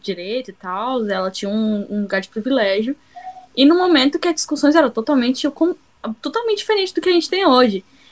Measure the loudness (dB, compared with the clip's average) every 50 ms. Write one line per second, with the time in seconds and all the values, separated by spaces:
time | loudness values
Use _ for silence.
0 | -10 -10 -8 -8 -8 -8 -6 -8 -8 -10 -16 _ -12 -8 -8 -6 -4 -4 -4 -4
1 | -2 -2 -2 -2 -4 -4 -6 -6 -6 -4 -4 -2 -2 -2 -2 -4 -6 -6 -6 -6
2 | -4 -2 -4 -4 -6 -6 _ -8 -4 -2 0 0 0 0 0 -2 -2 -4 -6 -10
3 | _ _ _ -18 -18 -18 -18 -20 -20 _ _ 4 6 6 6 4 4 4 4 4
4 | 4 2 0 0 -2 -2 -2 -2 -4 -4 -2 2 2 4 4 4 4 2 0 -4
5 | -2 0 0 0 0 0 -2 -2 -4 -6 -2 0 -2 -2 -2 -4 _ _ _ _
6 | -12 -10 -10 -8 -10 -6 -6 -4 -2 -2 -2 -2 -2 -2 0 0 0 -2 -4 -2
7 | 0 2 2 2 0 0 -2 2 4 4 6 6 4 2 2 -2 -8 _ _ _
8 | _ _